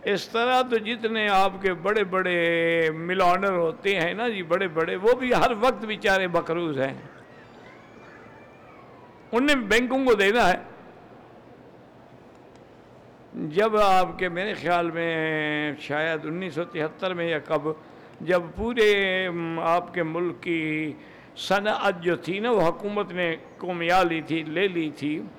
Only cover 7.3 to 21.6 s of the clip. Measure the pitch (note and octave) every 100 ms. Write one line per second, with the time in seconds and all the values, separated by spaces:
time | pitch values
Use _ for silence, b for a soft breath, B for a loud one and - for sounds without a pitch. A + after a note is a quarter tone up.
7.3 | - - - - - - - - - -
8.3 | - - - - - - - - - -
9.3 | A3 C#4 C#4 G#3 A3 B3+ C4 C4 G#3+ G3
10.3 | A#3 G3+ D3 - - - - - - -
11.3 | - - - - - - - - - -
12.3 | - - - - - - - - - -
13.3 | - D#3 D3+ A3 G#3+ G#3 F#3 F3+ - F#3
14.3 | E3+ G3 - C#3+ F3 E3+ E3 E3+ E3 D#3+
15.3 | D#3 D3+ D3+ D3+ C#3+ - D3 D#3+ D#3+ D3+
16.3 | E3+ F#3 C#3+ E3+ E3 D#3 D3+ F#3+ F3+ E3+
17.3 | D#3 C#3+ D#3 D3 D#3 B B B B D#3
18.3 | F3+ E3+ D#3+ A3 A#3+ G#3+ G3+ G3 F#3 F#3
19.3 | E3+ E3 E3 E3 F3 F3 F3+ D#3+ D#3+ F3
20.3 | - - E3 D#3 D#3 D#3 C3+ B B B
21.3 | - - G3